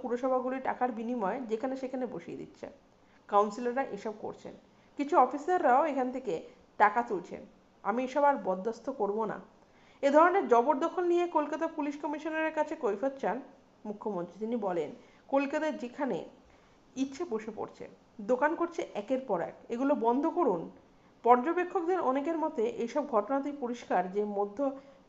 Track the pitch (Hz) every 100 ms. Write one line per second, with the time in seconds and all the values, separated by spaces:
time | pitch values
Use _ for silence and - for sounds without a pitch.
0 | 240 240 262 254 254 262 233 208 247 220
1 | 226 247 190 247 226 220 262 262 262 262
2 | 247 - - - 156 - - - _ _
3 | _ _ - 208 214 208 240 240 269 202
4 | 220 214 - - - - _ _ _ -
5 | 285 339 254 285 294 359 302 254 320 269
6 | 254 254 240 160 - - _ - 208 196
7 | 175 190 - - - - _ _ 190 233
8 | 254 294 285 254 196 185 208 226 - 262
9 | 202 208 214 156 - - _ _ - -
10 | 277 294 339 381 247 233 254 269 330 370
11 | 349 349 349 330 294 302 320 320 294 285
12 | 302 294 311 311 320 311 302 320 220 208
13 | 269 269 190 226 - - _ _ 214 208
14 | 220 185 175 - 220 240 202 175 147 -
15 | - - - 277 277 302 311 208 240 -
16 | 277 165 - - - - - _ _ 254
17 | 269 - 349 220 226 196 - - - -
18 | _ - 202 254 294 320 339 - - 208
19 | 208 262 262 180 175 - - 233 277 285
20 | 226 247 320 339 285 175 180 - - _
21 | _ _ 226 247 269 339 359 392 339 370
22 | 254 269 294 330 311 302 226 - 233 285
23 | - 220 208 277 277 285 240 240 - 214
24 | 185 196 208 202 202 202 277 269 - -